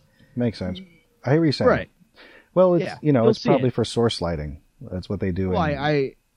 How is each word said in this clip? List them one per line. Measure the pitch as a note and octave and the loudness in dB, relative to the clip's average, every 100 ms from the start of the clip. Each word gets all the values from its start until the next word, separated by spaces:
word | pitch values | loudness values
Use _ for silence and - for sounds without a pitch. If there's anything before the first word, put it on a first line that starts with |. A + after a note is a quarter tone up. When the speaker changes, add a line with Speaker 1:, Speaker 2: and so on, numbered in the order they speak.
| _ _ _ A#2+ | _ _ _ -4
Speaker 1:
Makes | A#2+ - | -4 -2
sense. | - - - _ _ _ B2 | -8 -8 -14 _ _ _ -2
I | |
hear | D#3 | 2
what | D#3+ | 2
you're | |
saying. | - - | 0 0
Speaker 2:
Right. | E3+ F2+ _ _ _ - - _ | 0 -4 _ _ _ -20 -20 _
Speaker 1:
Well, | F3 F#3 F3 | 2 4 4
it's, | F#3 | 0
Speaker 2:
Yeah, | - | -2
Speaker 1:
you | D3 | 2
know, | C3 | 4
Speaker 2:
you'll | A2+ | 4
Speaker 1:
it's | A2 | 4
Speaker 2:
see | - | 2
Speaker 1:
probably | B2+ B2+ | 2 2
Speaker 2:
it. | |
Speaker 1:
for | - | 0
source | A2+ A#2 A#2 - | -2 0 0 0
lighting. | F2 D#2+ D2+ D2 _ _ | -4 -4 -6 -12 _ _
That's | C3+ F2+ - | -12 -10 -8
what | G2+ | -4
they | G2 | -4
do | F2+ F#2+ | -2 -2
Speaker 2:
Well, | F2+ | 0
Speaker 1:
in | D#3 C#3 | 0 -2
Speaker 2:
I, | D3 | -2
I, | D3 C3 - _ | 0 -2 -8 _